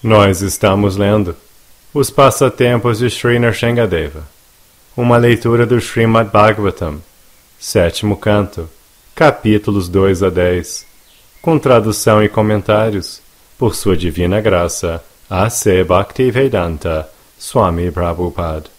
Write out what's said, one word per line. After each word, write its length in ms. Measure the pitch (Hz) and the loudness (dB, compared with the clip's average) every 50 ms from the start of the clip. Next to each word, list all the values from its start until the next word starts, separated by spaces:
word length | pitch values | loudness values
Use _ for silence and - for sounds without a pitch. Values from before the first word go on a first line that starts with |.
Nós 400 | - 113 110 107 101 98 95 85 | 2 4 4 6 6 4 2 0
estamos 540 | 98 98 - - - 101 95 101 101 101 92 | -2 -6 -4 0 0 2 2 2 0 0 0
lendo 380 | 98 101 98 107 107 101 87 82 - _ _ _ _ _ _ - _ _ - | 0 0 2 2 0 0 -2 -6 -12 _ _ _ _ _ _ -20 _ _ -8
Os 180 | - 147 135 - | -2 -2 -2 0
Passatempos 880 | - - 139 135 - - 139 127 - - 123 120 123 117 - 120 117 104 | 2 4 4 4 4 2 0 0 2 0 0 0 0 0 0 -2 -2 0
de 100 | 123 123 | -2 -4
Sri 300 | - - - 123 120 120 | -4 -2 -2 0 0 2
Nrsingadeva, 920 | 120 117 110 - - 117 120 120 117 101 90 82 78 73 69 73 73 - _ _ _ _ _ _ _ _ _ _ _ _ - | 2 0 0 0 -2 -2 0 0 0 0 0 -2 -4 -6 -10 -14 -18 -18 _ _ _ _ _ _ _ _ _ _ _ _ -8
uma 220 | - 123 123 120 | -2 2 2 4
leitura 480 | 120 120 120 120 113 - 120 117 120 120 | 4 4 4 2 2 2 0 2 2 2
do 140 | 120 123 120 | 2 2 -2
Srimad 500 | - - - 117 113 113 113 113 113 104 | -2 -4 -2 0 0 2 2 2 0 2
Bhagavatam, 720 | - 107 104 110 104 104 104 98 - - 92 80 73 76 - _ _ _ _ _ _ _ _ _ _ _ | 2 4 4 4 2 2 -2 -4 -4 -4 -8 -8 -8 -10 -16 _ _ _ _ _ _ _ _ _ _ _
sétimo 560 | - - - 107 87 85 - - - 104 101 | -16 -4 0 0 0 0 -2 -2 -4 -4 -4
canto, 540 | - - 107 104 104 101 90 - - 82 80 - _ _ _ _ _ _ _ _ | -2 -2 0 0 0 0 -2 -6 -14 -14 -14 -18 _ _ _ _ _ _ _ _
capítulos 760 | - 160 147 127 - - 107 107 104 104 - 104 101 90 87 | 2 2 2 2 0 0 0 0 0 0 0 -2 -2 -2 0
dois 340 | 87 98 95 98 95 87 | 0 2 2 2 2 2
a 60 | 98 95 | 0 0
dez, 560 | 85 90 90 90 90 90 82 - - - - - _ _ _ _ _ _ _ _ _ _ | 0 2 0 0 0 -2 -4 -8 -14 -16 -16 -20 _ _ _ _ _ _ _ _ _ _
com 180 | - 170 165 147 | -2 0 0 2
tradução 640 | - 139 127 117 104 110 101 - - 120 107 107 | 2 4 4 4 4 0 -4 -2 2 2 4 4
e 60 | 107 104 | 2 2
comentários, 920 | - 113 107 107 107 104 95 - 107 107 110 110 104 98 87 - - - _ _ _ _ _ _ _ | 0 0 0 0 0 -2 0 0 0 2 2 0 -2 -4 -6 -8 -16 -20 _ _ _ _ _ _ _
por 180 | _ 127 113 - | _ -2 -2 -2
sua 220 | - - 101 92 | -2 -2 0 0
divina 420 | 80 87 87 76 87 87 87 95 107 | 0 0 -4 -2 -2 -2 0 0 0
graça, 640 | 107 110 95 87 87 85 - - - 85 82 82 - _ _ _ _ _ | 0 0 0 0 0 -2 -4 -6 -6 -6 -6 -8 -12 _ _ _ _ _
A 180 | 95 92 98 113 | -4 -2 -2 -2
C 340 | - - - 107 92 92 | -4 -2 0 0 2 2
Bhaktivedanta 1300 | 92 80 92 92 98 - - - 131 127 110 123 135 135 120 101 87 85 82 78 - 90 80 78 78 - - _ _ _ _ _ | 2 2 2 0 0 -2 -4 -2 -2 0 2 0 0 0 0 -2 -2 -4 -6 -6 -6 -6 -6 -6 -6 -10 -18 _ _ _ _ _
Swami 520 | - - - 123 107 90 85 85 87 87 | -18 -6 -2 0 0 0 0 -2 -4 -4
Prabhupada. 760 | 80 90 87 85 85 82 90 87 82 - 87 82 80 78 76 - _ | -4 -4 -4 -4 -4 -4 -6 -6 -6 -6 -6 -6 -6 -8 -12 -14 _